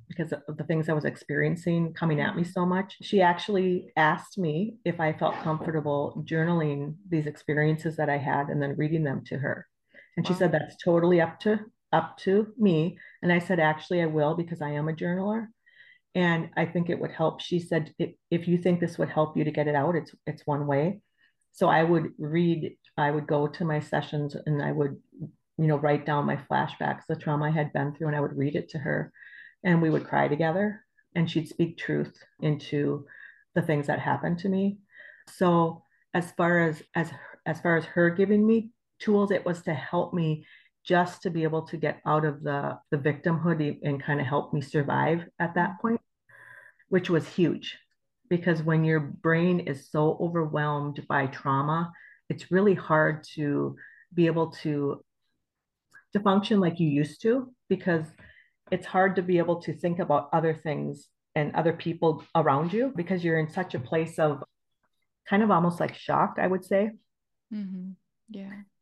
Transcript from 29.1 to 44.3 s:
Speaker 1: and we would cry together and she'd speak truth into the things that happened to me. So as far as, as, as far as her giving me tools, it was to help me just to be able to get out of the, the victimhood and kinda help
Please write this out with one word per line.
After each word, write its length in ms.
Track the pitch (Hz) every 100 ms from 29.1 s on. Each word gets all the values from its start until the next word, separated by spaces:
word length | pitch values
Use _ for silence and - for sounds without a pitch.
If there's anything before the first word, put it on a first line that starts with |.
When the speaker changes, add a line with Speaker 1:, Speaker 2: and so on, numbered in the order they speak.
| - - - - _
Speaker 1:
and 200 | 185 165
we 80 | 160
would 160 | 151 -
cry 220 | 143 143
together 540 | 147 160 185 208 202 _ _ _
and 160 | 175 165
she'd 180 | 160 156
speak 280 | - 165 -
truth 420 | - 147 147 - - -
into 640 | 156 143 - 147 143 143 143 - - - _
the 60 | 175
things 260 | 165 147 143
that 120 | -
happened 400 | 151 139 170 175
to 100 | 196
me. 300 | 190 196 202 _ - - - -
So 560 | - 185 170 165 170 _ _ _
as 180 | 175 170
far 280 | - 170 175
as, 220 | 165 156 -
as, 160 | 170 160 - - -
as 160 | - 156
far 160 | 175 165
as 80 |
her 240 | 160 175 170
giving 380 | 170 196 208 214
me 240 | 226 220 _ _ -
tools, 320 | - 202 202
it 140 | 190
was 160 | - 170
to 100 | -
help 400 | 139 - 175 -
me 320 | 180 156 156 - - _ _ -
just 340 | 175 175 -
to 80 | 185
be 120 | 165
able 240 | 156 160 156
to 100 | 165
get 240 | 147 - 156
out 180 | 151
of 180 | 156 143
the, 360 | 147 143 143 127 -
the 60 | 147
victimhood 840 | 147 147 175 165 170 156 147 -
and 200 | 147 139
kinda 220 | - 147
help 300 | 131